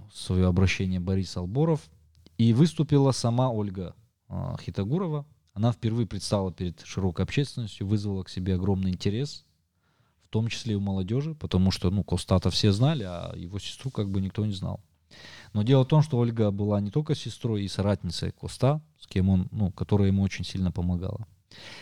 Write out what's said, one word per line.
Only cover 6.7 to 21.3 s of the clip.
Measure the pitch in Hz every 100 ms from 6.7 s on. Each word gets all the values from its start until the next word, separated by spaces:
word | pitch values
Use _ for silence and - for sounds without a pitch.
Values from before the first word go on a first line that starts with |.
| - -
широкой | - 92 82 92
общественностью, | - 139 - 110 - 98
вызвала | 107 101 95
к | 90
себе | - 92 92
огромный | 95 95 92
интерес, | 90 101 107 147 - _ _ _ _ _ _ _ _ _
в |
том | 110 113
числе | - 113
и | 101
у |
молодежи, | 98 95 92 123 156
потому | 151 95 92 95
что, | - 90
ну, | 101
Коста-то | - 87 - 92 92
все | - 107
знали, | 98 135 156
а | 92 87 87 87
его | 87 98
сестру | - - 135
как | - 101
бы | 98
никто | 95 - 107
не |
знал. | 95 92 95 _ _ _ - - - -
Но | 104
дело | 110 135
в | 127
том, | 156
что | 151 120
Ольга | 120 113 104
была | 98 104 101
не | 101
только | 147 151 143
сестрой | 117 - 117 107
и | 98
соратницей | - 98 98 87 - 90
Коста, | - - - 123 151 - _
с | -
кем | 98 95
он, | 92 90
ну, | 104 95
которая | - - 104 98
ему | 98
очень | 98 - 87
сильно | 95 90
помогала. | 85 87 87 92 - 110